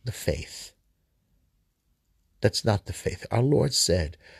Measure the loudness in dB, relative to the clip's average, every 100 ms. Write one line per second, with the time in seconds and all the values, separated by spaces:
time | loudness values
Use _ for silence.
0 | -12 -4 -4 -4 -8 -16 -18 _ _ _
1 | _ _ _ _ _ _ _ _ _ _
2 | _ _ _ _ 0 2 0 0 -2 -8
3 | -6 -8 -2 2 4 4 2 2 2 2
4 | 0 -6 -20